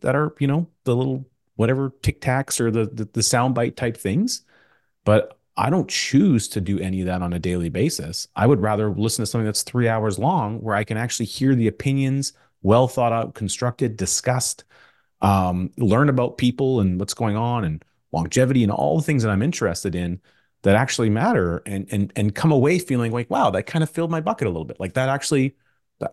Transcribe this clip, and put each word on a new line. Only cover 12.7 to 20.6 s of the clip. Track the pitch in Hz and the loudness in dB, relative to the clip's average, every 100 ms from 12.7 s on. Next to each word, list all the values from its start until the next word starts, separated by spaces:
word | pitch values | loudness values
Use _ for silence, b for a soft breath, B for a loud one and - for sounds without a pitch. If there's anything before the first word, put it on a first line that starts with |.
| 117 127 | 6 4
thought | - 120 | 2 0
out, | 117 - | 0 -4
constructed, | - 101 - 123 - 120 107 | -6 -6 -4 -4 -2 -4 -2
discussed, | 92 - 127 127 - - - b b b b - | -4 -2 -2 -2 -2 -8 -14 b b b b -2
um, | 101 98 92 90 92 - | 2 4 2 0 -4 0
learn | 110 113 147 | 2 4 4
about | 127 123 - | 2 -2 0
people | 123 123 135 123 | 0 0 0 2
and | 95 90 | 2 0
what's | 104 | -4
going | - 113 104 | -4 -2 -2
on | 120 120 | -2 -2
and | 87 78 _ _ _ | -4 -6 _ _ _
longevity | 82 82 127 127 131 | -6 -2 2 2 4
and | 104 | 2
all | - 71 160 | 2 0 0
the | |
things | 151 139 | 0 0
that | 110 | 0
I'm | 98 | 0
interested | 175 - 101 85 98 87 | 0 -2 -2 -2 -4 -4
in | 87 92 _ _ _ _ | -6 -8 _ _ _ _